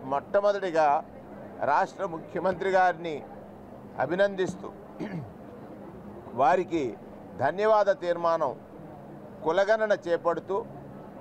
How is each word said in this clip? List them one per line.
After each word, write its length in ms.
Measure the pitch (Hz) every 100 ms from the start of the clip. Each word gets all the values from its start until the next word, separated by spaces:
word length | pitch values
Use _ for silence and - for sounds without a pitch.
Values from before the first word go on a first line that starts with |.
మొట్టమొదటిగా 1000 | 131 139 - 202 202 202 190 160 151 156 - - - - - -
రాష్ట్ర 420 | 123 156 190 - 190
ముఖ్యమంత్రి 640 | 160 - 175 185 180 190
గారిని 540 | 190 180 165 170 139 - - - - - - - -
అభినందిస్తూ 720 | 135 180 202 190 180 - - - - - 214 175 113 - - - - - - - - - -
వారికి 600 | 120 147 185 - 160 123 98 - - - -
ధన్యవాద 460 | 135 180 214 214 202
తీర్మానం, 680 | - 175 170 170 165 143 107 - - - - - - - -
కులగణన 540 | 160 180 196 220 214 190 170
చేపడుతూ 580 | 170 170 160 - 196 - - - - - -